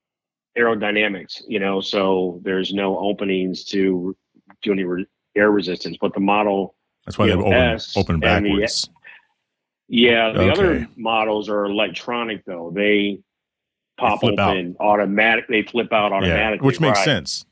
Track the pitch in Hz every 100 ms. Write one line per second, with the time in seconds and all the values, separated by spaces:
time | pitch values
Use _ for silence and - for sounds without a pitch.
0 | _ _ _ _ _ 120 117 113 104 104
1 | 107 95 - - - 104 98 98 98 104
2 | 95 95 92 90 98 95 90 98 98 92
3 | 98 101 101 92 92 85 - 101 95 92
4 | 90 - _ _ _ - 107 95 90 87
5 | 101 _ _ 104 107 104 87 90 87 82
6 | 101 101 98 104 104 98 95 _ _ _
7 | - - 104 92 101 117 123 113 - 101
8 | 95 82 90 90 104 98 113 - - _
9 | - - _ _ _ _ _ _ - 117
10 | 120 117 113 107 95 180 190 143 - -
11 | 110 113 110 107 104 104 101 101 104 85
12 | - 120 113 101 - 90 85 92 104 104
13 | 101 95 _ _ _ _ _ _ _ -
14 | 123 104 123 101 98 95 87 92 104 104
15 | 98 101 110 113 - 110 104 120 104 110
16 | 104 98 95 104 110 104 135 123 151 104
17 | 98 113 69 - -